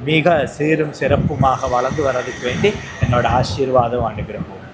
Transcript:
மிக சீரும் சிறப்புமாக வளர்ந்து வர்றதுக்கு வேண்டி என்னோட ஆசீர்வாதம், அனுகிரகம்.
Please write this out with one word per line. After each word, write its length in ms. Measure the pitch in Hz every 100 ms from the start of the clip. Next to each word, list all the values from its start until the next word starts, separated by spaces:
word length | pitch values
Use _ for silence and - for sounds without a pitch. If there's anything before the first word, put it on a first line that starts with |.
| 127
மிக 280 | 156 156 165 127
சீரும் 500 | - 151 156 151 -
சிறப்புமாக 720 | 135 143 - 143 135 127 135 123
வளர்ந்து 280 | 131 139 139
வர்றதுக்கு 360 | 127 123 120 123
வேண்டி 240 | - 208 - - -
என்னோட 220 | - 123 117 120
ஆசீர்வாதம், 680 | 135 - 131 127 117 123 113
அனுகிரகம். 540 | 107 107 104 - 92 -